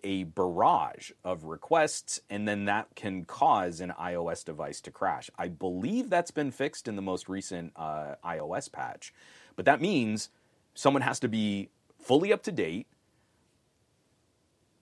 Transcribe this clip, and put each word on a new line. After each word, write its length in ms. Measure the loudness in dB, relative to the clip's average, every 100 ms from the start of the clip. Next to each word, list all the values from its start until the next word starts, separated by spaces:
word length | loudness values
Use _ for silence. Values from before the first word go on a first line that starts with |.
a 220 | -2 -2 -2
barrage 840 | 0 0 4 6 6 2 -6 -14 -10
of 220 | -6 -6 -6
requests, 720 | -12 2 4 4 0 -8 -10 -6
and 160 | -4 0
then 200 | 0 0
that 280 | 0 -2 -8
can 280 | -6 -6
cause 560 | -8 0 4 4 2 -4
an 140 | -8 -8
I 180 | -6 -4
O 120 | -4
S 160 | -6
device 380 | -8 -8 -8 -10
to 100 | -14
crash. 380 | -4 -2 -2 -6 -8
I 100 | -8
believe 640 | -4 -4 -2 0 -2 2
that's 220 | 0 0
been 200 | -2 -2
fixed 380 | -2 -4 -4 -8
in 80 | -4
the 40 |
most 280 | -2 -4 -4
recent, 420 | -6 -6 -6 -8 -8
uh, 380 | -6 -6 -6 -8
I 180 | -6 -4
O 120 | -4
S 160 | -6 -6
patch. 460 | -8 -10 -10 -16 -20 -20 -20 -14 2
But 80 |
that 160 | 6 6
means 500 | 4 2 2 0 -4 _ _ _ _
someone 300 | 0 4 4
has 160 | 4 0
to 80 | 0
be 400 | 0 0 0 -4 _ _ _
fully 320 | 4 4 6
up 100 | 2
to 80 | 0
date. 360 | -2 -2 -4 -8 _ _ _ _ _ _ _ _ _ _ _ _ _ _ _ _ _ _ _